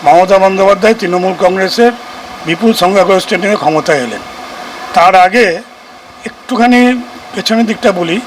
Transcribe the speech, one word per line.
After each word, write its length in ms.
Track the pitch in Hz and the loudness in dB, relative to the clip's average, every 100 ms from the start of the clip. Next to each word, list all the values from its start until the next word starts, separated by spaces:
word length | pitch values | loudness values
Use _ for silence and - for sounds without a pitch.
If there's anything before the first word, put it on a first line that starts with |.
মমতা 340 | 151 160 185 190 | 4 4 4 4
বন্দ্যোপাধ্যায় 560 | 190 190 190 202 214 | 2 2 2 4 2
তৃণমূল 400 | 226 202 180 185 180 | 0 0 -2 -2 0
কংগ্রেসের 520 | 185 190 190 202 240 233 - - - - 156 | 0 0 -2 2 0 0 -14 -16 -16 -14 -8
বিপুল 280 | 165 220 | -2 0
সংখ্যাগরিষ্ঠ 600 | 226 180 196 180 190 - | 2 2 2 2 2 0
নিয়ে 220 | 185 196 208 | -4 -2 -2
ক্ষমতায় 440 | 139 156 147 147 | 0 -2 0 -2
এলেন। 200 | 120 113 - - - - - - - | -2 -8 -12 -16 -16 -16 -16 -16 -4
তার 220 | - 175 190 | 2 4 4
আগে 440 | 180 214 214 170 240 - - - - - 226 | 4 4 2 0 -8 -20 -20 -20 -20 -18 -18
একটুখানি 760 | - - 247 240 247 247 254 240 - - | -18 -8 0 2 4 4 0 -6 -16 -14
পেছনের 320 | - - 226 226 | -10 -4 0 0
দিকটা 260 | 220 - | 0 0
বলি 300 | 185 170 185 | 0 -2 -4